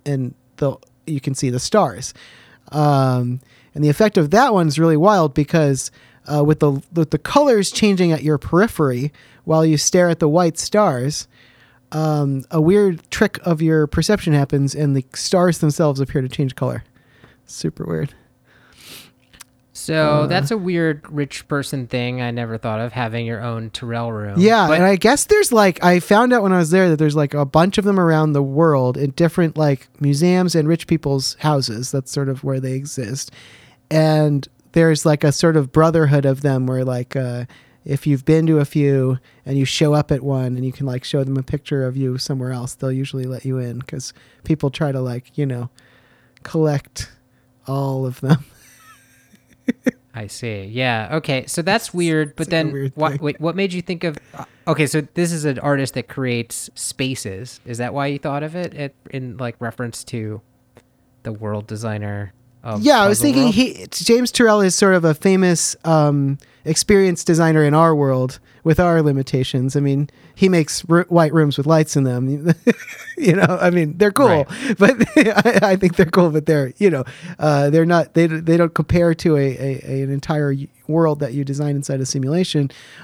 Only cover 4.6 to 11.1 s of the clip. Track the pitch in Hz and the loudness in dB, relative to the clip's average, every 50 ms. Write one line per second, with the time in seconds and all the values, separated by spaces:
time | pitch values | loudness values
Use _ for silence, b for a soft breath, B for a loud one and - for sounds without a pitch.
4.6 | 170 156 135 151 165 165 160 147 165 208 214 190 160 147 127 - 147 - - 165 | 2 2 2 2 2 2 4 4 4 4 4 4 2 0 0 -2 -2 0 2 2
5.6 | 151 143 139 131 - - b b b b b b b - 147 147 147 147 156 - | 2 2 0 -2 -4 -10 b b b b b b b -4 -2 0 2 2 2 2
6.6 | 156 147 139 139 - _ - 170 160 - - 143 - - - 285 294 285 240 208 | 2 0 0 -2 -6 _ -2 -2 -2 0 -2 -6 -4 0 2 4 4 4 4 2
7.6 | 190 - - - 226 208 196 180 185 170 160 156 139 151 151 139 - - - 170 | 2 -2 0 2 2 2 4 4 2 2 2 0 0 0 -2 -2 -2 0 2 2
8.6 | 208 226 - - 156 135 123 120 135 147 b b b b b b b - 160 160 | 2 2 0 0 0 0 0 -2 -4 -6 b b b b b b b 0 0 2
9.6 | 160 160 156 143 - - - 180 180 175 165 - 170 151 151 180 180 165 156 - | 2 2 2 2 0 2 2 2 4 2 2 0 0 2 2 2 2 0 -2 -4
10.6 | - - - 208 214 185 135 123 127 143 | -6 -2 0 2 2 2 0 -2 -4 -4